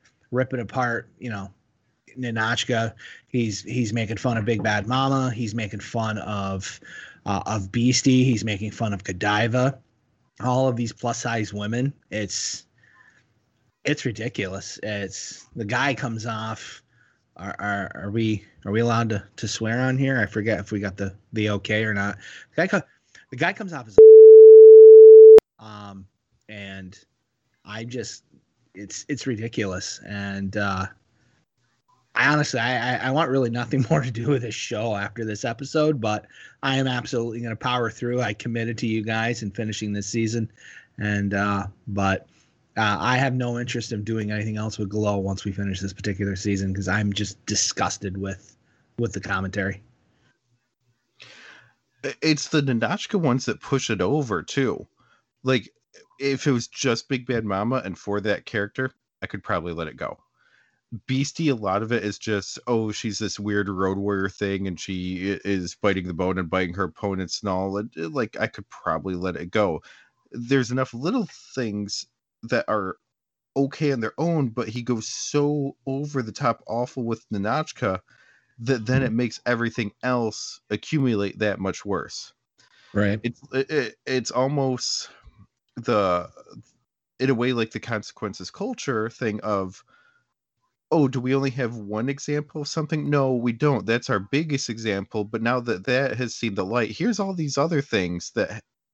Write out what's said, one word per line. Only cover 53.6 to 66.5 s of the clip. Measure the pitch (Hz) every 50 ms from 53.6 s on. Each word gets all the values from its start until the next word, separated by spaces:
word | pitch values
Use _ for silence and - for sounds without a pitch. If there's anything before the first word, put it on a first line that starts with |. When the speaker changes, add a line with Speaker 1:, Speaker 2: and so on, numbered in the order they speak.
Speaker 2:
push | - - - - - -
it | 110 92
over, | 90 98 135 151 143 113 101 85
too. | - - - 139 135 113 - - - _ _ _ _ _ _ _ _ _ _ _
Like, | - 127 131 113 - - _ _ _ _ _ - - _ _ _
if | 135 139 135 131 -
it | 147
was | 131 117 - -
just | - - - 131 117 117 - _
Big | 139 127 123
Bad | - 123 117 110
Mama | 104 98 95 104 117 131 131 -
and | 95 92 -
for | - 104 101 104
that | 98 107 101 - -
character, | - - 107 101 101 _ - 131 127 - _ _ _ _ _
I | -
could | - - 95
probably | - - 104 87 80 87
let | 82 82 82 78
it | 62
go. | - - - - - _ _ _ _ _ _ _ _ _ _ _ _ _ _ 113 101 _
Beastie, | - 131 131 143 - - - 165 151
a | 131
lot | 113 104 98 92 104
of | 113 110
it | 120 113 92
is | 104 101 -
just, | - 113 107 101 92 - - - -
"Oh, | - 123 113 110 107
she's | 104 - - 110 98 -
this | 110 95 - -
weird | 104 107 104 104 101 98
road | 98 92 98 95 95 98
warrior | 98 104 101 95 95 95
thing, | - - 104 98 98 95 98
and | 95 87 82
she | - - 95 92 90 92 92 90 92 98
i-, | 98 - -
is | 98 101 92 90 87 -
biting | _ - 101 98 95 90
the | 90 85
bone | 80 92 92 92 92
and | 90 80